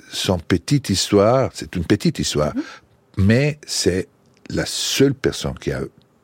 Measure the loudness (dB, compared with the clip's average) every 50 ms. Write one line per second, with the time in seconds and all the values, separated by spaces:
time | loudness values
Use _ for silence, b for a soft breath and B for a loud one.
0 | -20 -12 -10 -4 -2 0 0 0 0 0 0 0 0 0 0 0 0 0 -2 -2
1 | 0 2 4 4 6 6 4 2 2 0 -4 -8 -12 -8 -6 -4 0 2 2 2
2 | 2 0 -2 -2 -4 -2 -2 0 -2 -2 -2 -4 -8 B B B B _ _ _
3 | _ _ _ 0 4 4 4 4 2 0 -2 -6 -10 -8 -6 -2 0 0 0 0
4 | -2 -6 _ _ _ _ _ _ -14 -8 -6 -6 -6 -4 -6 -6 -6 -2 0 2
5 | 2 2 2 0 -4 -4 -4 -4 -6 -8 -8 -8 -8 -8 -6 -6 -8 -10 -12 _
6 | _ _ _ _